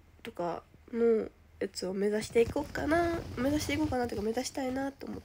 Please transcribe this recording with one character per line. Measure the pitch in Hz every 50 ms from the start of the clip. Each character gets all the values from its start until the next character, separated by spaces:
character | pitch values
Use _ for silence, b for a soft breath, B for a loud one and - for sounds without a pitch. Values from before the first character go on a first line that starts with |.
| - - - -
と | - 233
か | - - 175 170 - - - - - - - -
の | 247 226 233 233 226 214 - - - - - - - -
や | - 202
つ | - - 196
を | 180
目 | 196 196 196
指 | 208 208 220
し | 220 -
て | - 233
い | 233
こ | - - 285 294 -
う |
か | - - -
な、 | 294 320 339 339 339 339 330 - - -
目 | 240 247 277
指 | 294 302
し | 302
て | 285 285
い | 302
こ | 311
う | 302
か | 262 247
な | 240
っ |
て | 240 226
い |
う | 208
か、 | 208
目 | 220
指 | 226 247 262
し | -
た | - 285 262
い | 254
な | 254 269 277 277
と | 269 - -
思 | - 202 -
っ | -